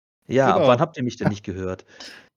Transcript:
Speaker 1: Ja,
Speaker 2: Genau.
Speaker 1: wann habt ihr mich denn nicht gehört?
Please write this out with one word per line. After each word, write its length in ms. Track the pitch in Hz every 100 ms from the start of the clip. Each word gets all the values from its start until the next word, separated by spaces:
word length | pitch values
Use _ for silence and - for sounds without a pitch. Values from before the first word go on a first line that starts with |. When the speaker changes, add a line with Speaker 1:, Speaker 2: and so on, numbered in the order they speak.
| _ _ -
Speaker 1:
Ja, 280 | 127 135
Speaker 2:
Genau. 120 | - 143
Speaker 1:
wann 140 | 120
habt 160 | 165 -
ihr 60 |
mich 120 | 123 113
denn 120 | 104
nicht 160 | 101
gehört? 400 | - 92 92 92 - - - - -